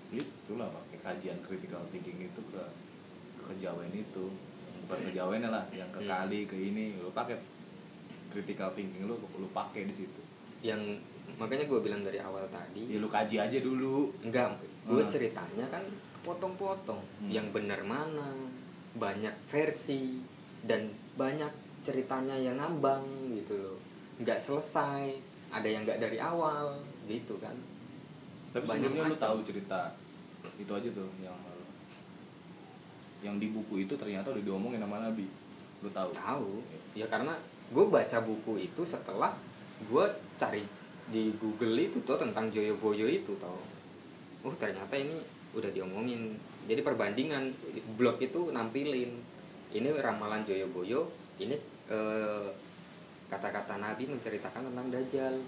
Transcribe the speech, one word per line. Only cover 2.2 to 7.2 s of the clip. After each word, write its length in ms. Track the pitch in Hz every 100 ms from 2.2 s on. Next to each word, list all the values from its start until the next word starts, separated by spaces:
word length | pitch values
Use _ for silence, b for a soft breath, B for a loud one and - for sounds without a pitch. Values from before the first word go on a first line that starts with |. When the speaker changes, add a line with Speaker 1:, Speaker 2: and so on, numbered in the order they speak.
Speaker 1:
itu 160 | 90 110 101
ke, 140 | 95 87 85 - - - - - -
ke 60 | -
kejawen 400 | 95 92 87 85
itu. 400 | 101 104 92 95 95 - - - -
Bukan 140 | - 90
kejawen 400 | 92 92 92 110
lah, 240 | 117 107 92
yang 200 | 95 90
ke 80 | 95
Speaker 2:
Hmm. 80 | 101
Speaker 1:
kali, 400 | 92 95 104 101
ke 80 | 95
ini, 400 | 98 107 107 95
lu 160 | 90
pakai 240 | 110